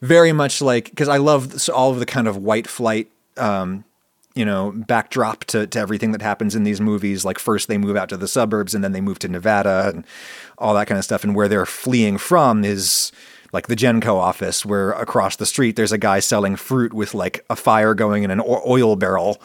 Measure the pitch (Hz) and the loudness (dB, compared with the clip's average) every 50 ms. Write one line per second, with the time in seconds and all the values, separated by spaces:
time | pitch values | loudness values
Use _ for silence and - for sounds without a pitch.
0 | - 127 160 170 170 165 160 151 143 139 - - 143 135 123 120 113 - - - | 0 4 6 6 8 6 4 2 0 0 -2 0 0 2 2 0 -2 -4 -4 -2
1 | 151 139 143 139 139 151 151 143 127 135 - 135 - - - 127 131 135 131 123 | 0 2 2 4 4 4 4 4 2 -2 -6 -6 -4 -2 0 2 2 2 2 0
2 | 120 - - 131 117 110 104 98 98 104 107 110 107 - - - 123 113 110 107 | -4 -4 -2 -2 -2 -2 -2 -2 -2 0 0 0 -2 -4 -8 -4 -2 0 0 0
3 | 113 - _ _ _ _ _ - 127 110 101 98 95 92 92 98 107 _ _ _ | -4 -6 _ _ _ _ _ -4 -2 -2 0 -2 -2 -4 -6 -8 -10 _ _ _
4 | _ _ _ _ _ _ _ - 113 107 101 95 95 104 95 110 110 - 123 113 | _ _ _ _ _ _ _ -4 -2 -2 -2 -2 -4 -4 -6 -8 -4 0 0 0
5 | 107 - - 131 117 110 110 - - - - 113 107 95 - 117 107 95 107 101 | 0 -2 -2 -2 -2 -2 -2 -6 -8 -4 -2 -2 -2 -2 -4 -4 -4 -2 -2 -2
6 | 117 110 107 104 104 107 101 - 113 104 104 110 104 104 104 95 107 107 104 101 | -2 -2 -2 -2 -2 -4 -2 -2 -2 -2 0 0 0 0 0 0 0 0 0 0
7 | 92 101 98 95 90 95 92 - - - 110 101 - - 110 101 101 101 101 101 | -2 -2 -4 -2 -4 -4 -6 -4 -2 -2 0 0 0 -2 -2 0 0 0 0 -2
8 | 92 85 101 92 95 95 - 131 120 110 107 107 104 92 101 107 98 98 95 95 | -2 -4 -6 -8 -6 -2 0 0 0 0 0 -2 -2 -2 -4 -4 -2 -2 -2 -4
9 | 95 101 95 - - 104 90 90 87 110 107 101 98 101 95 92 98 101 - 85 | -4 -4 -4 -6 -6 -8 -8 -4 0 0 2 2 2 2 2 2 0 -2 -4 -6
10 | 87 - - - - - - - - - - - - 110 107 101 104 - 107 98 | -10 -16 -18 -20 -20 -18 -20 -20 -20 -20 -12 -4 -2 0 2 2 0 0 -2 -4
11 | 95 - 117 98 - 104 101 101 104 101 104 101 90 - - - - 127 127 123 | -2 -2 -4 -2 -2 0 2 2 2 2 2 2 0 -2 -6 -8 -4 0 2 2
12 | 113 104 98 98 - - 175 175 151 131 117 107 104 101 101 98 92 90 - - | 2 2 0 -2 0 2 4 4 6 4 4 4 2 0 0 -2 -2 -2 -2 -2
13 | - - - - - - - - - _ - 92 - - 120 113 120 123 117 113 | -2 -4 -8 -14 -20 -20 -20 -20 -18 _ -6 -6 -4 -4 -2 2 2 2 2 2
14 | 107 117 107 92 90 92 92 - 98 90 87 - - 104 101 101 98 95 104 - | 2 2 2 2 2 0 0 -2 -4 -4 -4 -6 -4 -2 -2 0 0 0 -2 -4
15 | 113 110 - 123 98 95 - - 104 - - - 135 117 110 - 110 101 104 107 | -6 -2 0 0 0 0 -2 -4 -4 -4 0 0 0 0 2 0 0 0 0 0
16 | 104 107 98 98 95 - - 107 101 98 98 92 - - 131 131 120 117 - 110 | 2 2 2 2 2 0 0 0 0 0 -2 -4 -4 -2 0 0 0 0 -2 -4
17 | 104 98 - 104 90 92 - - - - 110 - - - 110 110 107 110 110 101 | -6 -4 -4 -4 -4 -6 -6 -8 -8 -8 -8 -2 2 4 4 6 4 4 2 2
18 | 113 107 104 104 104 98 95 101 113 104 123 110 - 123 123 131 123 113 107 95 | 2 0 2 0 0 0 -2 -2 0 0 0 0 2 2 2 4 4 4 4 2
19 | 95 95 95 92 85 101 104 - - | 2 0 0 0 0 0 -2 -4 -6